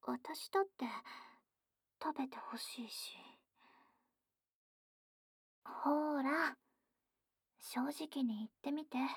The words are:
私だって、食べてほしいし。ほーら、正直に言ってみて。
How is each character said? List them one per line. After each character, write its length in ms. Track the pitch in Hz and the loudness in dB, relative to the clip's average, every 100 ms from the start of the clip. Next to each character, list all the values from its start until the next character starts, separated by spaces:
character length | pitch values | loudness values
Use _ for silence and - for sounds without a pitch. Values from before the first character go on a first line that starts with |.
私 480 | - 247 - 311 - | -2 -4 -4 -8 2
だ 120 | 392 | 2
っ 40 | 392 | 2
て、 200 | _ 240 220 - - - - _ _ _ _ _ _ | _ -4 -4 -10 -16 -16 -20 _ _ _ _ _ _
食 160 | 311 302 | -4 -2
べ 100 | 262 | -4
て 100 | 254 | -4
ほ 200 | - 233 | -8 -6
し 260 | - - 226 | -6 -6 -8
い 40 | |
し。 260 | - - - - - _ _ - - _ _ _ _ _ _ _ _ _ _ _ _ _ _ _ _ _ _ | -6 -8 -10 -16 -20 _ _ -20 -20 _ _ _ _ _ _ _ _ _ _ _ _ _ _ _ _ _ _
ほ 540 | - - 285 294 302 294 | -12 0 4 6 6 4
ー 60 | |
ら、 340 | 262 311 320 - _ _ _ _ _ _ _ _ _ _ | 4 4 2 0 _ _ _ _ _ _ _ _ _ _
正 220 | - 247 262 | -4 0 0
直 340 | 294 302 277 | 0 -4 2
に 140 | 254 214 | 2 2
言 100 | 220 | -4
っ 20 | _ | _
て 100 | 277 | -2
み 140 | 294 311 | -2 0
て。 120 | 247 269 | 0 0